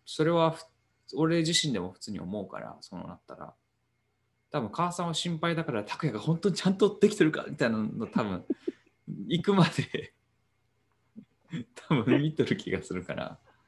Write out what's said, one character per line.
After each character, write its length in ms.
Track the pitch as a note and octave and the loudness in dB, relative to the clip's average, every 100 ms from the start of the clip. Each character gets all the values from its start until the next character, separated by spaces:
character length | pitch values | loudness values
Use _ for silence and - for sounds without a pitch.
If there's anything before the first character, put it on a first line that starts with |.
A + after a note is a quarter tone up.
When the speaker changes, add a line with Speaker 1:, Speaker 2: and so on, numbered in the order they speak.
| - | -12
Speaker 1:
そ 180 | - | 0
れ 60 | D#3 | 2
は 220 | E3+ D#3+ | 4 2
ふ-、 120 | D#3+ - _ _ _ - C3 | 0 -10 _ _ _ -10 0
俺 240 | D#3+ E3+ | 2 4
自 120 | D#3+ E3+ D#3 | 2 2 2
身 80 | |
で 60 | A2 | -2
も 120 | F2+ | -4
普 80 | - | -10
通 120 | - | -10
に 60 | F#2+ | -8
思 240 | F2 G#2 | -6 -6
う 60 | F#2+ | -6
か 100 | - | -10
ら、 200 | - - | -12 -14
そ 160 | - F2+ | -14 -12
う 40 | |
な 120 | F2+ | -12
っ 80 | - - | -14 -16
た 80 | - | -16
ら。 160 | - - _ _ _ _ _ _ _ _ _ | -16 -18 _ _ _ _ _ _ _ _ _
多 100 | D3 | -4
分 100 | G#2+ | -4
母 200 | - F3 | -2 -2
さ 120 | F3 | 0
ん 60 | E3+ | -2
は 60 | |
心 220 | D#3+ F3 D#3+ | -2 -2 0
配 180 | E3+ | 0
だ 100 | E3 | 0
か 80 | D#3+ | 0
ら、 120 | A2+ | -2
「拓 220 | G#2 - D3+ | -4 -2 -2
也 100 | G#2+ | 0
が 60 | |
本 160 | - E3 | 0 2
当 100 | G3+ | 2
に 60 | |
ち 120 | - F#3+ | 2 2
ゃ 40 | |
ん 80 | F#3+ | 4
と 200 | G3+ G#3 | 4 6
で 120 | G#3 | 4
き 60 | - | 6
て 80 | |
る 60 | D#3 | 4
か？」 120 | D#3 - | 4 -4
み 80 | D3 | 0
た 100 | B2 | 2
い 40 | |
な 60 | A2 | 2
の 300 | G#2+ G#2+ G#2 | -2 -4 -4
多 180 | - | -2
分、 200 | G#2+ F#2 - - - - | -2 -4 -4 -6 -6 -12
Speaker 2:
<laughs> 480 | _ _ - - G3 | _ _ -14 -10 -4
Speaker 1:
行 140 | E3+ | 0
く 100 | - | 2
ま 140 | G3 D#3 | 6 4
で、 460 | - - - - _ _ _ _ _ _ _ _ _ _ - - _ _ | 4 -4 -6 -8 _ _ _ _ _ _ _ _ _ _ -20 -20 _ _
<laughs> 160 | - - - - | -10 -10 -16 -2
多 140 | C#3+ | 0
分 200 | A2 C#3 | 4 4
見 120 | D3+ | 2
と 100 | D3+ A#2 | 0 0
る 100 | A2 | 0
気 140 | - | -2
が 120 | F2+ | -4
す 120 | - | -4
る 100 | F2+ | -8
か 100 | F2 | -6
ら。 240 | - - - _ _ | -8 -8 -12 _ _